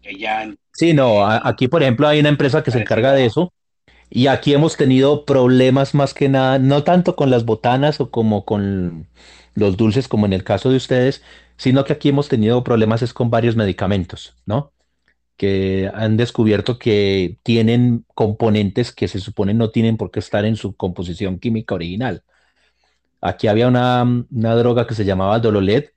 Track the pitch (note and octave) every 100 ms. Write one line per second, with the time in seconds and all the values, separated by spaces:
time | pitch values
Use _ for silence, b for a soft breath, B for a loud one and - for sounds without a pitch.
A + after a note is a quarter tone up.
0 | G2+ G2 A2 A2 G#2+ G2+ _ - E3 D3+
1 | B2+ G#2 G2+ A2+ B2+ A2+ B2+ E3+ C3+ A2+
2 | D3+ D3+ D3 C#3+ C#3+ D3+ C#3+ A#2+ G#2 A2
3 | B2+ C#3 B2 D3 F3+ _ _ _ _ b
4 | b - C3+ B2 - C#3+ D#3 - C3 C3
5 | C#3 D3 D3 C3+ B2+ B2+ B2+ C3 C#3 C#3+
6 | C3+ - C#3 C3+ C3 C3+ C3 C#3+ D3 F3+
7 | F3 - C#3+ B2 A2+ A2 A#2+ B2+ D3 D3
8 | B2 A#2 A2 G#2 - G#2 G2 G2 F2 E2
9 | D#2+ b b b b - G2+ F#2+ A2 G#2+
10 | B2+ A2+ G#2 F#2+ - G2+ C3 C3 - B2+
11 | B2+ - b b b _ C3 C3 C3+ D3
12 | D3 C#3 C#3+ B2+ G#2+ B2 B2 A#2 G#2+ A2+
13 | A#2+ - A#2+ A#2 A#2+ A2+ G#2 F2+ F#2+ G2+
14 | E2+ - - _ - A2+ D3 _ _ _
15 | _ _ _ _ G2+ G2 F#2+ F#2+ F#2+ G#2
16 | A2 A2 A#2+ - A2 G#2 G2+ B2 A#2+ G#2
17 | G2+ G2 F2+ G#2+ - A2+ A2+ A#2+ B2 A#2
18 | - - G#2+ G#2 A2+ G#2+ G2 G#2+ A#2+ -
19 | G#2 G2+ G2 - G2 A2+ A2+ A#2 A2+ A2
20 | G2 - - G#2+ G#2+ A2 G2+ - G2 F2
21 | F2+ E2 G2 F2+ A#2+ A2+ A2+ F#2+ E2+ F#2+
22 | B2+ F2 _ _ _ _ _ _ _ _
23 | _ _ F2+ F#2+ A2+ G#2 B2 B2 B2 B2
24 | B2 A#2+ B2 A#2 A2+ A#2 A#2+ A#2+ A#2 G#2+
25 | G2 F#2 F#2+ A2+ A2+ G#2 F#2+ A#2 -